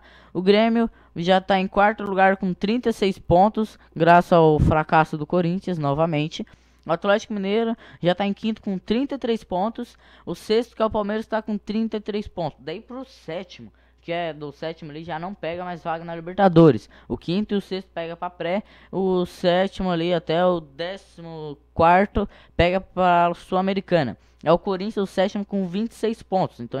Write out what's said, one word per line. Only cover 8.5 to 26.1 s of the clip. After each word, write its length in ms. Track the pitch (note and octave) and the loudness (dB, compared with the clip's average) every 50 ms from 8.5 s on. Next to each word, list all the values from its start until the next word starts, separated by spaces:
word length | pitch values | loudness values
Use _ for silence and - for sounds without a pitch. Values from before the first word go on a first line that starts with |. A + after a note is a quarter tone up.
| G#3+ - | -6 -6
com 160 | - G#3 F#3+ | -6 -8 -8
trinta 380 | F3+ - - G#3+ B3 C#4+ - C#4+ | -6 -4 -4 -2 -2 -2 -4 -6
e 40 | B3 | -6
três 260 | - A#3 A3+ G#3+ - | -4 -4 -4 -4 -6
pontos. 520 | - F#3 F3+ G3+ A#3 - A#3+ A#3+ - - _ _ _ _ - _ | -6 -4 -4 -4 -4 -6 -8 -12 -14 -16 _ _ _ _ -16 _
O 80 | D3 F3 | -12 -12
sexto, 400 | - - - G#3+ A#3 B3 - _ | -10 -4 -2 0 0 -2 -2 _
que 80 | - | -4
é 20 | A3 | -4
o 60 | G#3+ | -2
Palmeiras, 340 | - G#3+ G3+ G3+ G#3+ A3 A3+ | -2 -4 -4 -4 -6 -6 -6
tá 160 | - A3 A3 | -6 -6 -6
com 160 | A3 A3 G#3 | -4 -6 -8
trinta 420 | G3+ - - G3+ A3+ A3+ G#3+ A3 G#3+ | -6 -6 -6 -4 -4 -4 -4 -6 -8
e 20 | |
três 260 | - G#3+ G3+ G#3+ G3 | -8 -6 -8 -8 -8
pontos. 320 | - - F3+ E3 C3+ - - | -8 -8 -8 -8 -8 -8 -10
Daí 200 | C3 D#3 E3+ A3+ | -12 -12 -12 -12
pro 240 | A3+ - A#3+ C4 B3+ | -14 -16 -16 -16 -16
sétimo, 680 | - - - _ D#3+ D#3+ F#3+ F3+ - - - A2+ G2 - _ _ _ _ _ | -18 -20 -18 _ -12 -12 -12 -12 -14 -18 -20 -20 -20 -20 _ _ _ _ _
que 100 | _ E3+ | _ -8
é 220 | E3+ F3 E3+ D#3+ | -6 -6 -6 -6
do 180 | D3 D3+ D3 C#3+ | -8 -10 -12 -14
sétimo 400 | C#3+ _ E3 D#3+ E3 - - D3 | -12 _ -10 -10 -10 -12 -14 -14
ali, 140 | C#3+ D#3+ E3 | -14 -14 -12
já 120 | E3+ D#3 | -10 -10
não 160 | D#3+ F3 G3 | -8 -10 -10
pega 320 | G3+ - E3 D#3+ E3+ F3+ F3+ | -10 -10 -8 -8 -8 -8 -8
mais 200 | F3+ F3 D#3 - | -10 -12 -10 -8
vaga 200 | E3+ E3 E3 E3+ | -8 -8 -8 -8
na 120 | E3+ E3+ | -10 -12
Libertadores. 720 | E3+ E3 F3 F#3 - F#3+ F#3 E3 E3 E3 D3+ A2+ G#2 - - - - _ | -12 -12 -6 0 2 4 6 8 8 8 8 6 4 -2 -14 -20 -20 _
O 100 | - A#2+ | -10 -10
quinto 380 | - - D#3+ F3 G#3 G#3 - G3+ | -8 -6 -4 -4 -4 -2 -2 -4
e 40 | G3 | -4
o 20 | |
sexto 280 | - - F#3+ F#3+ - _ - | -4 -6 -10 -10 -10 _ -12
pega 220 | E3 E3 E3 E3+ | -10 -10 -10 -10
pra 120 | - F3 F3 | -10 -12 -12
pré. 360 | - - E3 E3+ F#3 G#3 - _ - - - _ | -10 -8 -6 -4 -4 -4 -6 _ -16 -20 -16 _
O 340 | - F3+ F#3+ F#3+ F#3 F3+ F3+ | -6 -4 -2 0 0 0 -2
sétimo 640 | - - - F#3 F3 F3 F#3 F#3+ F#3+ - - F#3+ F#3 | -4 -6 -2 2 2 4 4 2 0 -4 -4 -4 -2
ali 240 | F3 E3 E3 F3 | -2 -2 0 0
até 320 | F3 D#3+ - - D#3+ F3 F3+ | -2 -2 -2 -2 0 2 2
o 140 | F3+ F3+ E3 | 2 2 0
décimo 1000 | D#3 C#3 C3+ C#3+ E3+ F3+ G3 F#3+ - _ _ E3+ E3+ E3 E3 D#3 D#3 D3 C#3+ - _ _ | -4 -10 -12 -12 -10 -10 -12 -14 -18 _ _ -20 -18 -16 -14 -12 -12 -12 -14 -16 _ _
quarto 560 | - - E3 E3+ F3+ F#3+ G#3 - - A3 G3+ - - - - _ _ | 0 2 4 6 6 6 4 2 0 -4 -4 -4 -8 -14 -20 _ _
pega 240 | - E3 F3+ F#3 F#3+ | 0 2 2 0 -2
pra 520 | F#3+ - - F3+ F#3 F3+ F3 F3 F3 F3 F3 | -4 -6 -2 0 2 4 4 4 2 2 0
Sul-Americana. 800 | - - - F#3 F#3 F#3+ F#3+ G3 G3+ - - F3+ D#3+ C3+ A2 - - _ _ _ _ - | -4 -8 -4 -2 -2 -2 -2 -2 -4 -2 0 0 0 0 -2 -6 -10 _ _ _ _ 0
É 60 | D3 | 2
o 60 | F3+ F3 | 2 2
Corinthians, 400 | - G3+ F#3+ F3+ G3 A3 - G#3 | 2 -2 -6 -4 -6 -6 -4 -4
o 80 | G3 | -4
sétimo, 360 | - - F#3+ F#3 G3+ - G#3 | -2 -2 -2 -2 0 -2 -6
com 240 | G3 - G3+ G3 F#3+ | -6 -6 -4 -4 -4
vinte 260 | E3+ F3 G#3 A3+ A#3 | -4 -4 -6 -6 -6
e 20 | - | -6
seis 280 | - A3+ G#3 | -6 -6 -6